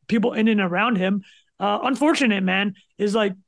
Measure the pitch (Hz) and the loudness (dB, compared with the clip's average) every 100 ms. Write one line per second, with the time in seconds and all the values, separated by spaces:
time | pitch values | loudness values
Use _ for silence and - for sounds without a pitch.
0 | - 226 220 - 220 214 185 180 226 214 | -2 0 0 0 2 2 0 0 0 0
1 | 185 202 - _ _ - 202 208 247 269 | 0 -2 -6 _ _ -6 -2 -2 -2 0
2 | 294 320 262 202 190 185 202 196 _ - | 2 2 2 0 0 0 -2 -6 _ -6
3 | 208 220 208 190 | -2 0 -2 -4